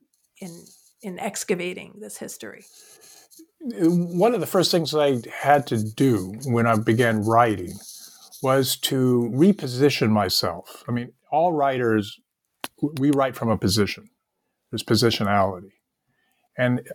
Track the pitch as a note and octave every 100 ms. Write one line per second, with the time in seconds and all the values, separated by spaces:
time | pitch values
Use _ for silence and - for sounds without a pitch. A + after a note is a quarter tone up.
0 | _ _ _ _ F#3 E3+ - - _ _
1 | G#3+ F3 G#3+ - - F3+ F3+ F3+ - G3+
2 | G#3 - - - G#2+ - - - - -
3 | - - _ - - _ C#4+ G#3 E3+ F3
4 | F3 F3 G#3+ A#3 D3 F#3+ D#3+ F3+ D3 D3+
5 | C#3+ B2+ - - C#3 D3 - A#2+ G#2+ G#2+
6 | C3+ A2 F#2 A2 C3+ A#2 A#2 A2 A#2 A2+
7 | A#2+ A2 G#2 A2+ A#2+ G2 F2 G2 - -
8 | - - - - C3+ C3+ C3 - - C3+
9 | B2+ B2 A#2+ C3 F#3 G3+ C#3 B2 C#3+ C3+
10 | A#2+ G#2+ G2 - F#2 E2 - - - A#2+
11 | A#2+ - _ D3 F3 D#3 C#3 C3 A#2+ A2
12 | G#2 - _ _ _ _ - - D3 D#3
13 | C#3+ C#3 C3+ A#2+ A#2 G#2+ G2+ G#2 G2 -
14 | - _ _ _ _ _ _ A2+ - G#2+
15 | A#2 A2 G#2 G2+ G2 F2+ F#2+ _ _ _
16 | _ _ _ _ _ - B2 B2 -